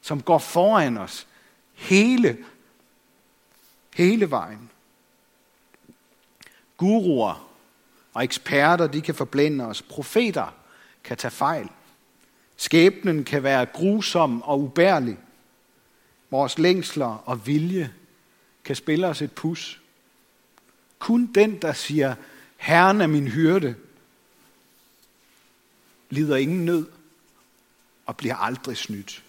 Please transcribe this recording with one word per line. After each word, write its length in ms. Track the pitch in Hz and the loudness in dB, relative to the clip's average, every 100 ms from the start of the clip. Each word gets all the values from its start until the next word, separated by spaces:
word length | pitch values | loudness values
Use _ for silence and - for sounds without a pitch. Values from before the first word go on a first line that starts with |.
Som 200 | - 147 | -6 -8
går 160 | - 165 | 2 2
foran 600 | - 175 190 220 147 113 | 2 2 4 4 2 -4
os 300 | 92 - - _ _ _ _ | -8 -14 -18 _ _ _ _
hele, 720 | _ - 190 220 254 214 117 - _ _ _ _ _ _ _ _ _ _ _ _ _ _ - | _ 2 4 6 4 2 0 -12 _ _ _ _ _ _ _ _ _ _ _ _ _ _ 2
hele 360 | 180 226 190 | 2 4 0
vejen. 380 | 131 85 107 117 _ _ _ _ _ _ _ _ _ _ _ _ - _ _ _ _ - _ _ _ | -2 -6 -14 -20 _ _ _ _ _ _ _ _ _ _ _ _ -20 _ _ _ _ -20 _ _ _
Guruer 720 | 180 220 185 139 110 76 - _ _ _ _ _ _ | 2 2 2 0 0 -4 -14 _ _ _ _ _ _
og 100 | - | -6
eksperter, 640 | 131 - - 143 147 175 160 | -4 -4 -2 2 4 4 0
de 140 | 143 | -2
kan 140 | 156 156 | -6 -6
forblænde 500 | 131 139 151 143 117 | -4 0 0 0 -6
os. 160 | 104 | -10
Profeter 760 | - - 139 214 240 160 107 - _ _ - _ | -14 -14 -4 0 0 -2 -6 -10 _ _ -20 _
kan 140 | - 120 | -14 -8
tage 140 | 123 | -8
fejl. 380 | - 139 160 98 - _ _ _ _ _ _ _ _ | -2 -2 -2 -8 -16 _ _ _ _ _ _ _ _
Skæbnen 680 | - 165 175 190 196 156 | 2 6 6 4 -2 -2
kan 200 | 131 143 | -2 -2
være 220 | 135 135 123 | 0 0 0
grusom 760 | - 180 214 - 175 156 120 | -2 0 0 0 0 0 0
og 180 | 143 139 | -2 -2
ubærlig. 580 | 143 165 180 175 123 95 - _ _ _ _ _ _ _ _ _ _ | -2 2 4 4 0 -8 -16 _ _ _ _ _ _ _ _ _ _
Vores 300 | 135 135 - | -2 -2 2
længsler 640 | 170 185 - - 127 110 - | 2 2 -2 -6 -6 -6 -8
og 220 | 123 104 | -8 -2
vilje 460 | 147 165 185 143 - _ _ _ _ _ _ | -2 0 -4 -6 -10 _ _ _ _ _ _
kan 120 | - 139 | -10 -8
spille 320 | - 156 185 | -2 0 0
os 140 | 147 | -2
et 100 | 147 | -8
pus. 500 | - 160 170 - - _ _ _ _ _ _ _ _ _ _ _ _ | -6 -6 -6 -12 -18 _ _ _ _ _ _ _ _ _ _ _ _
Kun 260 | - 233 240 | 0 0 2
den, 360 | 196 214 190 | 2 2 0
der 120 | 165 | -6
siger, 420 | 139 - 151 135 123 - - - _ | -6 -4 -2 -2 -4 -14 -20 -20 _
"Herren 440 | - 165 185 202 | 2 4 6 4
er 60 | 165 | 2
min 200 | 151 139 | 2 0
hyrde," 480 | 123 160 185 147 113 - _ _ _ _ _ _ _ _ _ _ _ _ _ _ _ _ _ _ _ _ _ _ | 0 2 2 0 -8 -18 _ _ _ _ _ _ _ _ _ _ _ _ _ _ _ _ _ _ _ _ _ _
lider 260 | 135 151 135 | -4 0 0
ingen 300 | 135 180 170 | 0 0 0
nød 220 | 170 156 - _ _ _ _ _ _ _ _ _ _ - | 0 -2 -14 _ _ _ _ _ _ _ _ _ _ -14
og 120 | 120 | -8
bliver 180 | 131 123 | -6 -4
aldrig 420 | 101 127 - 117 | -4 -6 -10 -12
snydt. 460 | - 101 101 - | -10 -10 -12 -20